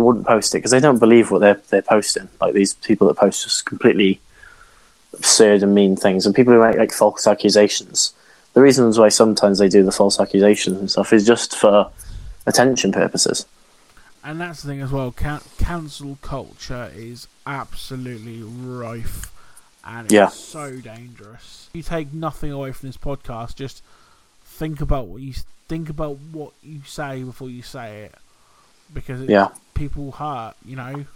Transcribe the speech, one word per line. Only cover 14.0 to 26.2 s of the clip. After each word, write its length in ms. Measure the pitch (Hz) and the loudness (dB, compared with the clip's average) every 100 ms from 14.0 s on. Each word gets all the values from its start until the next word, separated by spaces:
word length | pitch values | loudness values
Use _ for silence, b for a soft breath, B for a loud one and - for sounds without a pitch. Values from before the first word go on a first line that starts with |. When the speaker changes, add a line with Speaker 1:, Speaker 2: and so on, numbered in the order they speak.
| b _ | b _
Speaker 2:
And 120 | 139 156 | -14 -12
that's 200 | 175 156 | -12 -12
the 60 | 143 | -12
thing 120 | 139 | -10
as 100 | 135 | -8
well, 180 | 139 127 | -6 -8
can-, 360 | - 151 147 - - | -6 -8 -8 -10 -4
cancel 600 | - 175 156 - 143 139 | -4 -4 -12 -16 -16 -14
culture 680 | - 135 - - - 123 110 78 | -12 -12 -12 -16 -14 -12 -14 -16
is 320 | 113 120 - _ - | -18 -20 -20 _ -12
absolutely 920 | 139 120 - - 131 127 117 117 113 | -12 -10 -12 -12 -12 -12 -14 -16 -16
rife, 880 | 110 120 127 123 117 117 110 - - b b b b _ | -16 -16 -14 -12 -12 -8 -8 -8 -12 b b b b _
and 180 | - 113 110 | -20 -6 2
it's 80 | |
Speaker 1:
Yeah. 160 | 104 - | 4 4
Speaker 2:
so 360 | - - 160 143 131 113 | 0 -16 -16 -16 -16 -18
dangerous. 760 | 113 123 113 104 113 - - - | -20 -20 -20 -20 -20 -20 -20 -18
You 100 | 170 | -14
take 260 | 151 170 143 156 160 | -8 -8 -8 -10 -10
nothing 240 | - 147 | -8 -8
away 200 | 139 135 | -8 -10
from 180 | 123 135 | -12 -14
this 120 | 123 - | -10 -8
podcast, 480 | 139 - 117 117 - 135 | -8 -10 -12 -12 -12 -14
just 160 | - _ _ _ _ _ _ _ - | -16 _ _ _ _ _ _ _ -12
think 200 | 156 147 | -10 -6
about 240 | 143 143 - | -4 -4 -6
what 140 | - | -14
you 100 | 135 | -14
s-, 140 | 123 - - - | -12 -12 -16 -12
think 220 | 165 156 | -10 -10
about 260 | 147 151 139 | -10 -10 -10